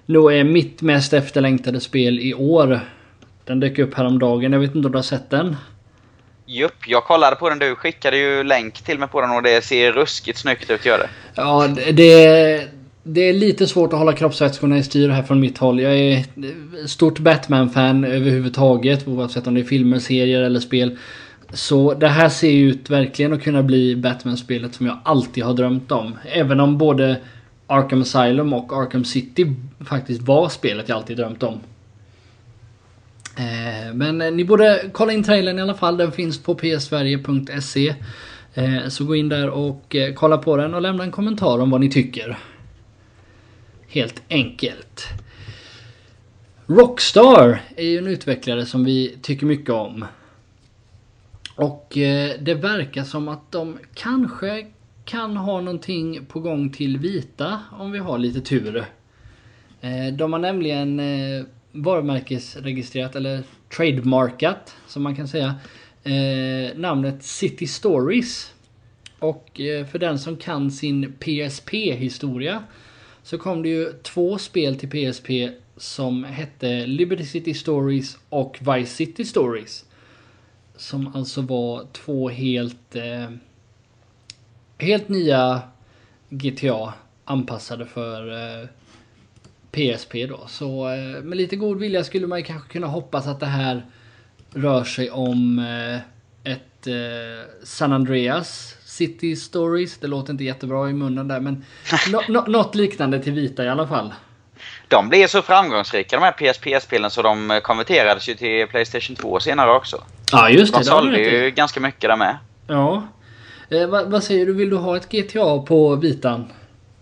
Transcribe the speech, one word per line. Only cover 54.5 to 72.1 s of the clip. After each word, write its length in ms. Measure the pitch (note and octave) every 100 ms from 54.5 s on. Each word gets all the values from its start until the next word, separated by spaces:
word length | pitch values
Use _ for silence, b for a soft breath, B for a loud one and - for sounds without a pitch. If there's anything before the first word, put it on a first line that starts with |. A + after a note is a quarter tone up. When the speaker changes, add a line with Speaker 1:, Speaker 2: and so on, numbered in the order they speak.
| G#3+ G#3+ _ _ _
Speaker 1:
kan 320 | - A#3 A3 G3+
ha 240 | F#3+ F#3
någonting 640 | F3+ F3 - E3+ E3 D#3 C3+
på 140 | D#3+
gång 300 | E3 D3 C#3+
till 280 | C#3 C#3 C3+
Vita 600 | E3+ F#3+ - - D3+ G#3 - G3+
om 140 | G3
vi 60 | G3+
har 200 | F3+ B2
lite 220 | A#2+ B2+
tur. 440 | - C3 G#2+ A2+ G#2+ _ b b b b b b b _
Eh, 340 | B2 B2+ C3
de 180 | C#3 D#3+
har 80 | E3
nämligen, 600 | F3+ F#3+ D#3 C#3+ C#3+ C#3+
eh, 440 | C#3+ C#3 C3+ C3+ C3+ - _
varumärkesregistrerat, 1400 | D3+ D#3+ F3 C#3+ C3 B2+ B2+ - - C#3 C3 A#2+ C3+ C3 C#3
eller 260 | C3+ C3+ - _ _ -
trademarkat, 1000 | E3+ C3+ B2 C3 B2+ B2 D#3 G3 - - -
som 160 | C#3+
man 140 | C#3+ C#3
kan 120 | C#3+
säga, 260 | D#3 C3+ C#3 B B B B
eh, 720 | C#3+ C#3 C3+ C3 C3 C3 B2+ D#3
namnet 480 | F3+ C#3 C#3 C#3
City 420 | - - F#3+ - D3
Stories. 840 | - G#3+ D3 C3+ A#3+ A#3+ - - _ _ _ _ _ - _
Och, 420 | D#3 D3+ _ -
eh, 260 | C#3+ D3 C#3
för 120 | D#3+
den 200 | E3+ C#3+
som 180 | E3 D#3+
kan 340 | - D3+ C#3
sin 440 | C#3 D3+ C#3 C3+ -
P 220 | E3 D3
S 220 | D3 C#3 -
P-historia 960 | G#3+ G#3 B2 C3